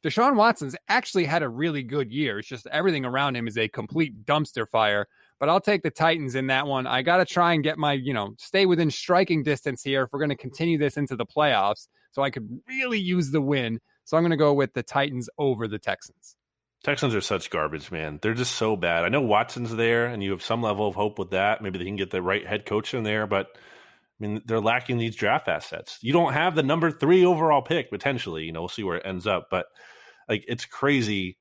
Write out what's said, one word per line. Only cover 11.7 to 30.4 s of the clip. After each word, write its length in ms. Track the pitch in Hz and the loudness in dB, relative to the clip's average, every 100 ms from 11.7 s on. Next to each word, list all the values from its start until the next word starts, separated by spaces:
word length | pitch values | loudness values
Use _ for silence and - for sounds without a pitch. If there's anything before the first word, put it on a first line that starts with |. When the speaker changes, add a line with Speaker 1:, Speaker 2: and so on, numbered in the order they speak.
| 107 - _ _ | 0 -8 _ _
Speaker 1:
so 100 | - | -2
I 80 | 139 | -2
could 180 | 131 107 117 - | -2 -10 -12 -10
really 320 | 262 254 220 | -6 -2 -2
use 320 | 180 180 143 | 0 0 2
the 120 | 156 | 0
win. 400 | 139 143 120 113 _ _ - | 2 0 0 -4 _ _ -2
So 100 | 160 | 2
I'm 80 | |
gonna 140 | 170 156 | 2 4
go 160 | 151 | 4
with 180 | 143 135 | 4 2
the 100 | - | -2
Titans 460 | 117 - 143 127 117 - | -4 -2 -2 -4 -8 -2
over 300 | 143 113 110 | 0 0 -4
the 120 | 107 | -6
Texans. 580 | - 98 - _ - _ _ _ _ _ - | -4 -6 -8 _ -20 _ _ _ _ _ -4
Speaker 2:
Texans 280 | 143 139 | -2 0
are 60 | 107 | 0
such 300 | - 98 - | -2 -4 -4
garbage, 420 | 85 78 78 - | -4 -2 -4 -10
man. 280 | 82 78 73 | -8 -8 -4
They're 120 | 107 | -4
just 220 | 117 123 - | -2 -4 -2
so 220 | 110 104 | -2 0
bad. 260 | 87 85 | 0 0
I 60 | 87 | 2
know 100 | 135 | 0
Watson's 560 | 127 107 117 - 117 113 | 2 2 2 -6 -6 -2
there, 300 | 117 117 120 | 2 2 0
and 180 | 113 | -4
you 80 | 98 | -4
have 100 | 92 | -4
some 200 | - 117 | -4 -2
level 240 | 113 98 104 | 0 0 -2
of 80 | 95 | 0
hope 240 | 104 104 | -2 -2
with 120 | 90 | -4
that. 300 | 95 101 110 | 0 2 0
Maybe 160 | 104 92 | -4 -6
they 60 | |
can 140 | 87 101 | -6 -4
get 140 | 92 | -4
the 100 | 92 | -2
right 260 | 90 101 - | 0 -2 -2
head 180 | 107 - | -6 -2
coach 280 | 107 113 | -4 -2
in 100 | 127 | -4
there, 240 | 107 107 107 | -2 -2 0
but, 200 | 98 95 - | -2 -2 -12
I 640 | - - - _ _ _ 104 | -20 -20 -20 _ _ _ -6
mean, 160 | 107 117 | -6 -2
they're 160 | 113 | 0
lacking 360 | 107 120 - 123 | 2 0 0 -2
these 200 | 117 104 | -2 -2
draft 320 | 104 139 - | 0 2 0
assets. 480 | 78 - 78 - - | -4 -4 -14 -14 -10
You 140 | 113 | 0
don't 180 | 160 165 | 2 2
have 240 | 135 175 160 | 2 0 2
the 80 | |
number 260 | 135 160 165 | 0 2 0
three 360 | 151 143 185 180 | 0 4 6 6
overall 360 | 170 160 143 | 6 4 4
pick, 280 | - 165 131 | 2 -2 -2
potentially. 540 | 104 139 127 101 80 80 | -4 -2 -2 -6 -6 -6
You 80 | |
know, 80 | 80 | -6
we'll 80 | 90 | -8
see 140 | - | -4
where 120 | 98 85 | -4 -4
it 100 | 95 | -4
ends 220 | 92 98 | -6 -2
up, 200 | 92 - | -2 0
but, 140 | 92 - _ - - - _ - | -4 -4 _ -20 -20 -20 _ -6
like, 160 | 107 | -6